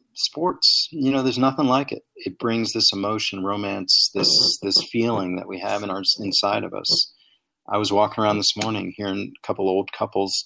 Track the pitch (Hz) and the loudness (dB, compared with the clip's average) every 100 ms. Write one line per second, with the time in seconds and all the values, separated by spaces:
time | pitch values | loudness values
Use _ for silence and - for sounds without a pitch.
0 | _ - - 151 180 175 - - - 151 | _ -6 -6 -2 -4 2 4 4 0 0
1 | 135 135 127 117 135 135 131 131 143 110 | 2 2 2 2 2 4 2 2 0 -8
2 | _ - - - 117 113 107 113 - 98 | _ -10 -10 -4 -2 0 0 2 2 2
3 | 101 107 - 98 95 104 101 98 92 - | 0 -2 -4 -4 -2 -2 -2 -4 0 2
4 | - - - - - - 95 - - 117 | 2 0 2 4 2 0 0 0 0 0
5 | 117 107 90 90 95 95 101 101 101 95 | 0 0 -2 -4 -6 -8 -4 -4 -4 -4
6 | 92 - 98 - 101 104 90 98 - - | -2 -2 0 0 2 0 -2 -6 -2 0
7 | - _ _ _ _ _ - 104 101 101 | -2 _ _ _ _ _ -4 -2 2 2
8 | 104 - 107 104 95 104 110 107 92 - | 2 2 2 2 0 0 -2 -4 -6 -6
9 | 101 98 98 - - 101 95 95 98 - | -4 -4 -6 -8 -6 -2 0 0 0 -4
10 | 107 98 98 - | -2 -2 -2 -2